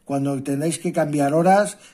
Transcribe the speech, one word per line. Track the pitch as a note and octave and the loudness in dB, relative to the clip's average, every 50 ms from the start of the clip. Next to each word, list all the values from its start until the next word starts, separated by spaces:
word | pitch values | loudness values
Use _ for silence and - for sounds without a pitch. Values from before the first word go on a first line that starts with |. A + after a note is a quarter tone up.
| _ | _
cuando | - C#3 C#3 C#3 C#3+ C#3 C3 | -6 -4 -2 -2 -2 -2 -4
tengáis | C3+ C#3+ C#3 C#3 D3+ E3+ E3 - | -4 -4 -4 -2 -2 -2 -4 -4
que | - F3+ | -4 -4
cambiar | - E3+ D#3 D3+ D3 D3 C#3+ C#3 D3 | -2 -2 -2 0 0 0 0 2 2
horas, | D#3+ E3+ F#3 F#3+ G3+ G#3 - - - - - | 2 4 4 4 4 2 0 -4 -12 -20 -20